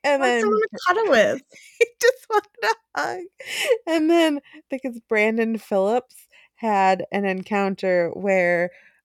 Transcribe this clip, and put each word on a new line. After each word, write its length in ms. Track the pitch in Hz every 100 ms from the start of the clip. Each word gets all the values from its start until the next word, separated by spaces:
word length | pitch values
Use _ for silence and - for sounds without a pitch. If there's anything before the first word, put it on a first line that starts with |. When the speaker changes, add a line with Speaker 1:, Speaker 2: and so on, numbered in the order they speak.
Speaker 1:
And 180 | 294 277
Speaker 2:
Want 100 | 262
Speaker 1:
then 80 | 240
Speaker 2:
someone 220 | 415 427
to 80 | 440 - -
cuddle 240 | 370 427
with. 300 | 240 170 135 -
Speaker 1:
<laughs> 320 | - - _
He 60 | 466 _
just 240 | 480 508 -
wanted 200 | 427 - -
a 360 | 440 440 _ -
hug. 220 | 302 370 359 _ 508 - 622 453 -
And 220 | 320 311
then, 300 | 339 320 285 - 311
I 60 | _
think 120 | 269 262
it's 140 | 233 -
Brandon 480 | 214 214 226 226 220
Phillips 720 | - 202 196 240 - - _ _ _ _
had 500 | 226 196 190 190 -
an 140 | 202 196
encounter 840 | 190 180 202 196 190 190 180 170 -
where, 560 | 196 190 175 175 175 - _ _